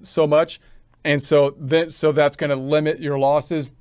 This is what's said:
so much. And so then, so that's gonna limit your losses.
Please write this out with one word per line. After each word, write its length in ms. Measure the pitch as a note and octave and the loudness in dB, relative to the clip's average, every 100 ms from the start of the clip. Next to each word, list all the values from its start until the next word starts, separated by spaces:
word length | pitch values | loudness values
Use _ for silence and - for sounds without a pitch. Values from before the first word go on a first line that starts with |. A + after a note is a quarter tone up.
so 240 | - - D3+ | -6 0 2
much. 340 | D3+ E3+ - _ - _ _ | 2 0 -4 _ -20 _ _
And 180 | D3+ C#3+ | -2 -2
so 340 | C3+ D3 C#3 C#3 | 2 2 2 -2
then, 300 | C#3 D#3+ E3 | -2 0 0
so 240 | D3 D#3 | -2 0
that's 240 | D3 C#3+ - | 2 0 0
gonna 200 | D3 C3+ | -4 -4
limit 440 | C3 D3+ D3+ D#3+ | -2 0 0 -4
your 180 | D3 C#3 | -4 -2
losses. 520 | C#3 D3 - D#3+ C3 _ | 0 0 -2 -6 -6 _